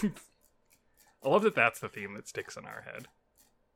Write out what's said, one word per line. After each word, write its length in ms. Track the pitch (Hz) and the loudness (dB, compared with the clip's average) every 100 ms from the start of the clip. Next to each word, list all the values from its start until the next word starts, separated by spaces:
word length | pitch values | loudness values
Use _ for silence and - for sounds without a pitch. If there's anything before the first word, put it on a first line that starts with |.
<laughs> 80 | 208 - - _ _ _ _ _ _ _ _ _ 135 | -2 -2 -14 _ _ _ _ _ _ _ _ _ 4
I 40 | |
love 120 | 190 | 4
that 120 | 214 - | 6 6
that's 240 | 117 - | 4 2
the 100 | 110 | -8
theme 240 | 107 101 | -8 -10
that 140 | 104 - | -10 -10
sticks 280 | - - - | -10 -8 -12
in 80 | - | -14
our 160 | - - | -14 -12
head. 220 | - - _ _ _ _ _ _ | -14 -16 _ _ _ _ _ _